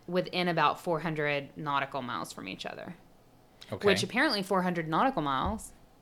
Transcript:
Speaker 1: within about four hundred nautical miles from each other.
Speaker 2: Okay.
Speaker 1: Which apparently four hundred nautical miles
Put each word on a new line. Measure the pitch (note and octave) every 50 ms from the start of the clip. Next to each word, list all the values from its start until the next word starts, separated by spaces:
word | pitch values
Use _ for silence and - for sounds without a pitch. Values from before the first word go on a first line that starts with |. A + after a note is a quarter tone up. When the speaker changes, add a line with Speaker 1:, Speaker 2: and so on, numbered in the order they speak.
| -
Speaker 1:
within | - F3 F3+ F3+ - - F3+ F3
about | F3+ E3+ E3 D3+ D3 - -
four | - F3+ E3+ D3+
hundred | D#3 E3+ D#3 D3 D3 D3 D3 C#3+ C#3 C#3 -
nautical | - D#3 D3 C#3+ C#3 C3+ C3 - C#3
miles | B2 A#2+ A#2 F2 F2 -
from | - - - -
each | - - -
other. | - - - - - F3 - - - - - - - _ - - _ - - - -
Speaker 2:
Okay. | - F#2 -
Speaker 1:
Which | G3+ G3 -
apparently | - F#3+ - A#3+ C#4+ D#4 A#3+ G3+
four | F#3+ - G3+ F#3
hundred | F3+ F#3 F3 E3+ D#3+
nautical | D#3 D#3+ E3+ A3+ C4+ - F3+
miles | D3+ C#3+ C3+ C3 D3 F#3 G#3+ G#3+ - - - - - - - -